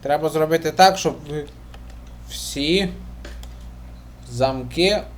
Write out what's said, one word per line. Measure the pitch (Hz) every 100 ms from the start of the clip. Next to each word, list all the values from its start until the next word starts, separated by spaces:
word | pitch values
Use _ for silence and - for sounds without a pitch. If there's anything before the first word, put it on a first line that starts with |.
Треба | 139 147 156
зробити | 156 156 160 160
так, | 151 190 190
щоб | 247 - 147
ви-, | 151 143 - - - - - - - -
всі | - - - 147 180 190 - - - - - - - - - - - - - -
замки | 120 131 131 120 156 185 208 -